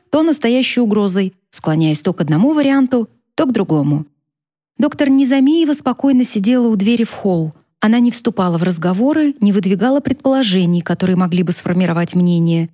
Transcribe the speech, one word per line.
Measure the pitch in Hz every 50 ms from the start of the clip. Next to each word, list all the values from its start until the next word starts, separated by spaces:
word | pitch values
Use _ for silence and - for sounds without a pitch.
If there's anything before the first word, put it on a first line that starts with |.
| _ _
то | - 302 320
настоящей | 330 285 - - 233 240 254 254 - - 247
угрозой, | 247 214 202 208 202 196 180 196 190 185 - _ _ _
склоняясь | - - - 165 156 156 160 156 151 147
то | - 196
к | 170 -
одному | 170 143 151 156 214 285 320
варианту, | 302 285 277 269 277 262 254 - 240 220 - _ _ _ _ _
то | - -
к | 254
другому. | 233 214 190 - 160 151 143 147 147 147 151 - _ _ _ _ _ _ _ _ _ _ _ _ _ -
Доктор | 233 294 - - 294 269
Низамиева | 269 269 277 247 277 269 262 277 311 339 330 294 294
спокойно | 277 - 262 240 - - 277 269 247 247
сидела | - - 214 190 220 254 254 240 233
у | 220
двери | 190 196 220 240 226 226
в | -
холл. | - - - 202 180 165 160 156 - _ _ _ _ -
Она | - 214 226 247
не | 240 240
вступала | 233 - - 240 - - 185 180 170 165
в | 175
разговоры, | 180 180 160 165 175 185 190 240 277 311 320 302 294 277 -
не | 202 202
выдвигала | 190 208 180 185 196 180 208 254 269 285
предположений, | 277 254 254 - - 269 269 269 262 208 185 190 180 170 175 175
которые | 160 - 170 - 185 185 185
могли | 180 185 175 170 180 180
бы | 165
сформировать | 170 - - - 175 180 185 170 165 170 175 170 -
мнение, | 180 180 175 175 170 165 165 165 165 165 165